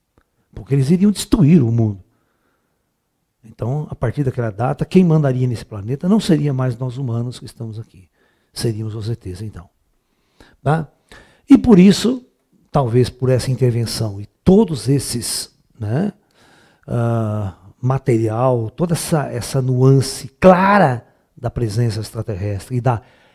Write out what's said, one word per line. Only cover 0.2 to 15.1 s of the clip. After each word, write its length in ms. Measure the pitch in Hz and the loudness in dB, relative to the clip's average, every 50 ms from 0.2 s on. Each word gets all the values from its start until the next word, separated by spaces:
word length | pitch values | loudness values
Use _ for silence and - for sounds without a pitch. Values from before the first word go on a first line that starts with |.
| _ _ _ _ _ _ - | _ _ _ _ _ _ -18
porque 200 | 113 107 - 135 | -16 -6 -2 0
eles 160 | 143 131 135 | 0 2 2
iriam 200 | 185 175 196 214 | 2 2 4 2
destruir 520 | 196 - - - - 233 156 139 180 170 123 | 0 0 -2 -2 2 4 4 6 6 6 4
o 80 | 113 | 4
mundo. 320 | 117 117 113 107 101 95 - _ _ _ _ _ _ _ _ _ _ _ _ _ _ _ _ _ _ _ _ _ _ _ _ _ _ _ _ | 2 2 0 0 -2 -6 -12 _ _ _ _ _ _ _ _ _ _ _ _ _ _ _ _ _ _ _ _ _ _ _ _ _ _ _ _
Então, 420 | 117 - - 113 113 135 151 151 - | -20 -12 -8 -6 -4 -4 -4 -6 -8
a 40 | - | -8
partir 300 | - - 117 - 147 143 | -6 -4 -4 -2 -2 -4
daquela 260 | 127 - - 117 113 | -4 -2 -4 -6 -6
data, 340 | 95 101 120 135 147 - 165 | -4 -4 -4 -4 -2 -4 -4
quem 200 | - - 185 185 | 2 4 4 4
mandaria 420 | 170 156 160 147 135 127 127 127 | 6 4 2 2 0 0 0 -2
nesse 180 | 127 120 - - | -2 -4 -6 -10
planeta 440 | - 110 104 95 110 135 143 - 180 | -12 -12 -12 -8 -8 -8 -6 -2 0
não 120 | 214 220 | 0 0
seria 320 | - - 170 147 147 147 139 | 2 2 0 0 2 -2 -2
mais 260 | 127 127 127 117 110 | -2 -2 -4 -4 -6
nós 180 | 131 127 120 | -8 -10 -8
humanos 420 | 131 143 120 113 117 120 123 120 - | -8 -6 -6 -4 -4 -6 -6 -10 -12
que 80 | - | -18
estamos 320 | 120 - - 120 113 107 110 | -20 -16 -14 -14 -14 -12 -14
aqui. 300 | 107 _ _ 92 92 _ _ _ _ _ _ _ _ _ - | -16 _ _ -20 -20 _ _ _ _ _ _ _ _ _ -14
Seríamos 420 | - - 120 107 104 110 110 101 | -6 -6 -4 -4 -4 -8 -8 -8
os 140 | 113 98 113 | -8 -8 -8
E 80 | 117 | -8
Tês, 260 | - - 95 90 87 110 | -8 -8 -14 -12 -12 -12
então. 260 | 107 - 87 82 _ _ _ _ _ _ _ _ _ _ _ _ _ _ _ - _ _ _ - | -14 -14 -16 -20 _ _ _ _ _ _ _ _ _ _ _ _ _ _ _ -20 _ _ _ -4
Tá? 280 | 135 151 160 151 - _ _ _ _ - - - _ _ _ _ - | -2 -2 -2 -4 -8 _ _ _ _ -20 -20 -20 _ _ _ _ 4
E 80 | 277 | 4
por 220 | 220 - 247 214 175 | 6 6 6 6 8
isso, 460 | 180 202 185 - - 214 262 247 - _ _ _ _ _ _ _ _ _ - | 8 8 6 4 2 -2 -2 -2 -8 _ _ _ _ _ _ _ _ _ -2
talvez 360 | 151 135 113 113 123 123 - | -2 -2 0 2 0 0 0
por 200 | - - 131 127 | -2 -6 -2 -2
essa 220 | 131 120 - 135 | 0 0 -2 -4
intervenção 720 | 127 - 131 123 113 120 113 107 - - 117 107 98 101 | -2 0 0 0 0 -2 -4 -6 -6 -6 -6 -6 -8 -12
e 60 | 101 | -16
todos 600 | - _ _ - - 185 208 226 170 160 120 - 127 | -18 _ _ 2 4 6 6 4 2 -2 -8 -2 -2
esses, 680 | 143 135 - - | -2 -2 -2 -6